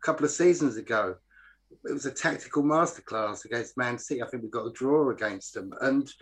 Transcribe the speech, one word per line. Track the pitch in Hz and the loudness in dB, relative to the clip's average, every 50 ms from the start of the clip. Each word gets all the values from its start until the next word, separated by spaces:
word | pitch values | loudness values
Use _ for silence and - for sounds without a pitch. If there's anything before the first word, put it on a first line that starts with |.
A | - | 0
couple | 165 - - 147 | 0 0 2 2
of | 147 | 0
seasons | - - 170 180 175 147 151 131 110 | 4 6 6 6 6 6 4 2 0
ago, | 113 - - 113 107 104 92 92 - _ _ _ - - - _ _ _ - - - - | -2 -4 0 0 0 0 0 -4 -8 _ _ _ -20 -20 -20 _ _ _ -20 -20 -10 -6
it | 156 143 | -6 -4
was | 143 139 | -4 -4
a | 135 | -6
tactical | 131 - - 160 143 - - - - 147 | -4 -2 -2 -2 -2 -4 -6 -4 0 0
masterclass | 143 147 156 160 170 160 - - - - 113 110 107 104 104 - - | 2 4 4 4 2 2 -2 -8 -10 -6 -4 -2 -2 -2 -4 -6 -8
against | 107 117 120 113 - - | -6 -4 -4 -4 -4 -4
Man | 131 123 123 123 | -2 -2 -2 -2
City. | 117 - - 147 120 | -4 -4 -4 -4 -4
I | 123 | -4
think | - - 120 113 | -6 -8 -8 -8
we | 107 | -6
got | 113 117 110 | -6 -6 -6
a | 117 117 | -6 -6
draw | - 127 135 147 156 147 131 | -2 2 4 4 4 4 4
against | 110 - 110 107 98 95 - - - | 0 0 -2 -4 -4 -6 -10 -12 -12
them. | 104 95 98 - - | -10 -10 -10 -6 -2
And | 127 135 135 139 135 - - - | 0 2 2 2 2 -2 -6 -20